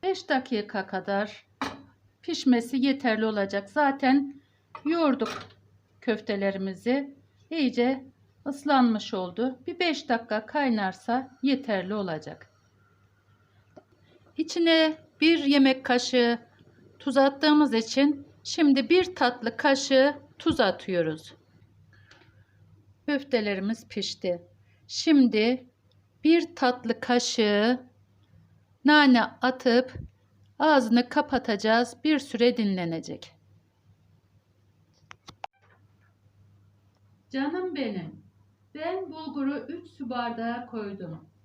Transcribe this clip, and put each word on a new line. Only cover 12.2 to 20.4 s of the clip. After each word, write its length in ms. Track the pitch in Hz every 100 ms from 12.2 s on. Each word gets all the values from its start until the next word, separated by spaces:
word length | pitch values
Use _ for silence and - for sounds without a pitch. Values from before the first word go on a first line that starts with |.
| 151 - - _ _ _ _ _ _ _ _ _ _ _ _ - _ _ _ _ _ -
İçine 600 | 320 - 330 330 311 311 - _
bir 220 | 302 330
yemek 420 | 277 285 269 262 -
kaşığı 540 | 247 247 254 240 233 - _ _ _ _ _
tuz 180 | - 262
attığımız 560 | 269 277 302 302 294
için 540 | 226 220 - 285 285 - _
şimdi 460 | - - 302 269 226
bir 260 | 349 359 -
tatlı 420 | 247 247 226 233
kaşığı 580 | 294 277 - 269 269 285 -
tuz 200 | _